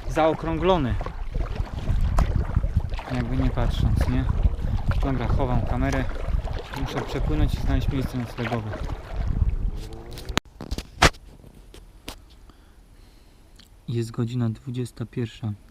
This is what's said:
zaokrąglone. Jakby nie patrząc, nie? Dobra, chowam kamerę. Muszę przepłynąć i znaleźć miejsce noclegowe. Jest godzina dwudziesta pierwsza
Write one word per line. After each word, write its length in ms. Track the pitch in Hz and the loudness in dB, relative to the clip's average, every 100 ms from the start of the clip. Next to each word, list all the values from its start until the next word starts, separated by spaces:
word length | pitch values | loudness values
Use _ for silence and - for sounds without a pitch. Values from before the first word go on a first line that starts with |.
| - | -2
zaokrąglone. 880 | 143 160 156 156 160 170 180 127 104 - - - - - - - - - - - - - - - - - - - - - 127 | 2 4 2 0 0 4 4 4 0 -2 -6 -4 -2 -2 -4 -4 -4 0 2 4 4 4 2 0 0 0 0 0 -2 -4 -2
Jakby 220 | 117 131 | 0 2
nie 120 | 131 | 2
patrząc, 600 | 127 117 - 120 - - | 2 2 2 2 2 2
nie? 160 | 127 127 - - - - - - - | 2 2 4 4 2 0 0 2 2
Dobra, 240 | 147 127 113 | 2 0 2
chowam 340 | - 135 123 | 2 2 2
kamerę. 440 | 104 123 135 135 131 - - - - - - 131 | 2 2 2 2 0 -2 0 0 0 -4 -6 -6
Muszę 200 | 131 120 | -4 -4
przepłynąć 520 | 113 139 131 151 147 | -4 -2 0 2 2
i 40 | - | 2
znaleźć 320 | - 135 127 | 0 2 2
miejsce 280 | 139 123 127 | 0 0 -2
noclegowe. 520 | 117 - 113 117 107 101 - - - - - - - - - - - - - - - - - - - - - - - - - - - - - - - - - - - - - - - - - - - - - - - - - - - | -6 -4 -2 -2 -4 -6 -6 -6 -6 -4 -2 2 2 2 0 -2 -8 -12 -12 -10 -8 -6 -8 -10 -10 -8 -10 4 4 4 -8 -20 -20 -20 -20 -20 -20 -20 -18 -18 -20 -20 -20 -20 -20 -20 -20 -20 -20 -20 -20 -20 -20 -20 -20 -16 -6
Jest 240 | 117 113 | -4 -2
godzina 380 | 113 117 123 117 | -2 -2 0 -2
dwudziesta 560 | 110 - 127 120 - 117 | -2 -6 -6 -6 -8 -8
pierwsza 480 | - 117 - 110 101 - | -6 -6 -6 -8 -8 -12